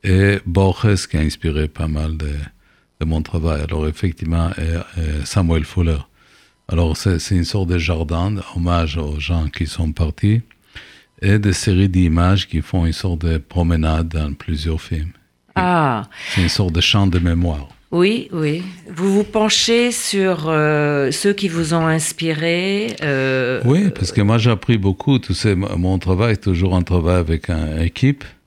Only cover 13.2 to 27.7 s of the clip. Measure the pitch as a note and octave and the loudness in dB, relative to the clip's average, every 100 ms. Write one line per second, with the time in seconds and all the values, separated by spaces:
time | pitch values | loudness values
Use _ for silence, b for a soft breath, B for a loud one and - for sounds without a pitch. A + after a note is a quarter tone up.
13.2 | E2+ D#2+ - - E2+ E2 D#2+ D#2 D#2+ D#2+ | -2 -2 -2 -2 0 2 2 0 -2 -4
14.2 | D2+ C#2 - D#2 D#2+ D#2 - D#2+ D#2+ - | -4 -6 -6 -4 -4 -4 -4 -6 -6 -10
15.2 | _ _ _ - F3+ F3 D3 A2+ G2+ B | _ _ _ -2 0 2 2 -2 -6 B
16.2 | B - F2 - F2+ E2+ F2 G#2+ G2 F2 | B 0 0 2 0 2 2 2 2 2
17.2 | F2 E2+ F2 D2+ C#2 - _ E3+ F3+ A#3 | 0 0 0 -4 -8 -18 _ 0 2 0
18.2 | - F3+ D3+ D#3 F#3 F3 E3 E3+ F#3+ G3 | -4 -4 -2 -4 -8 -16 -16 -4 0 2
19.2 | G3+ A3 G#3+ - - A#3 A#3+ A#3 - G3 | 2 0 0 0 2 2 2 -2 -4 0
20.2 | F#3+ F3 D3+ D#3 D3+ D3+ D3 C#3+ C3+ D3+ | 0 0 0 2 2 2 0 0 0 0
21.2 | G3+ G3+ G3 E3 E3 E3 D#3+ D#3+ D3+ - | 0 0 -2 -2 0 2 2 0 -2 -4
22.2 | E3 D#3 E3 E3+ F#3+ G3+ A3 A3 D#3 C#3 | -4 -2 0 0 0 -2 -4 -4 -2 0
23.2 | C3+ C3 B2 B2+ A#2 D#3 G3+ - - - | 0 0 0 0 2 2 2 0 -2 2
24.2 | G2+ A#2 A#2 G#2+ - A2+ F#2+ F#2 - C3+ | 2 4 2 0 2 2 2 0 0 0
25.2 | - F#2 A2+ F#2+ G2+ F#2 F2+ F#2 F2 F#2 | 0 -2 0 0 -2 -2 0 0 0 0
26.2 | A#2 G#2+ - F2 F#2 F2+ E2+ F2 E2 F2+ | 2 0 0 0 2 2 2 0 2 2
27.2 | D#2+ D#2+ - E2 D#2 | 2 -2 -2 -4 -2